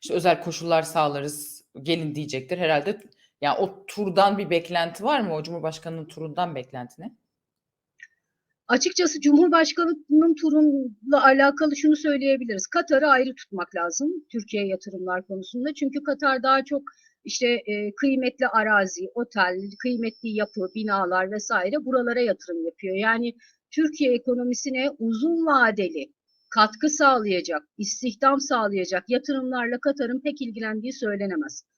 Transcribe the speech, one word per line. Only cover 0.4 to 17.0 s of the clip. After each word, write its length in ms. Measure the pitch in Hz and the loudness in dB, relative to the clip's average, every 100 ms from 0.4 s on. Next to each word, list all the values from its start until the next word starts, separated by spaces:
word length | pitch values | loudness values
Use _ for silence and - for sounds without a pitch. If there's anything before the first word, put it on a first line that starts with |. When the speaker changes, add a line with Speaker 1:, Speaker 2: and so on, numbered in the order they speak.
Speaker 1:
koşullar 400 | 170 156 170 160 | 0 -8 0 0
sağlarız, 840 | 160 165 151 143 143 147 - - _ - | 0 0 0 0 -6 -10 -14 -18 _ -12
gelin." 320 | 135 170 156 151 | -4 -2 -2 -6
diyecektir 420 | 147 131 131 180 | -6 -8 -6 -2
herhalde. 400 | 170 151 156 208 - _ _ - | 0 0 0 -6 -10 _ _ -6
Yani 160 | 143 - | -2 0
o 260 | 190 - - | -2 -4 -16
turdan 520 | - 202 175 202 202 | -6 -2 4 4 2
bir 120 | 180 | 0
beklenti 540 | 170 170 175 170 175 | 0 0 -2 -4 -4
var 180 | 220 294 | -2 0
mı? 140 | 208 156 | 0 -4
O 80 | |
Cumhurbaşkanı'nın 640 | 156 170 160 156 165 165 156 | -6 -6 -8 -8 -10 -10 -12
turundan 480 | - 156 147 180 139 | -12 -10 -4 -4 -6
beklenti 460 | 127 131 123 - | -12 -12 -14 -14
ne? 100 | 202 _ _ _ _ _ _ _ _ _ - _ _ _ _ _ - | -18 _ _ _ _ _ _ _ _ _ -20 _ _ _ _ _ -2
Speaker 2:
Açıkçası 540 | 254 359 - 339 302 | 0 0 0 0 2
Cumhurbaşkanı'nın 1120 | 285 294 349 330 320 - 339 320 - 302 330 311 | 4 6 6 4 2 0 -2 -2 2 4 6 4
turunla 880 | 320 294 302 277 254 208 233 277 | 2 4 4 4 -2 -8 2 4
alakalı 520 | 269 269 277 285 311 285 | 6 6 6 4 0 2
şunu 200 | 302 302 | 2 4
söyleyebiliriz. 720 | 311 285 269 269 240 196 196 | 2 0 2 0 0 -6 -4
Katar'ı 400 | 339 339 277 302 | -2 2 4 6
ayrı 280 | 262 262 254 | 4 2 -4
tutmak 400 | - 196 175 185 | -10 -8 -6 -4
lazım 360 | 170 - 285 349 - | -4 -2 -4 -6 -8
Türkiye 360 | 233 208 208 202 | -10 -6 -4 -2
yatırımlar 600 | 190 190 185 185 180 190 | -4 -6 -10 -6 -6 -6
konusunda. 460 | 196 190 247 269 | -10 -8 -6 -6
Çünkü 300 | 294 277 285 | -2 -2 -2
Katar 400 | 294 277 277 262 | -4 -2 0 0
daha 200 | 254 269 | 2 2
çok 180 | 269 285 285 _ | 2 -6 -6 _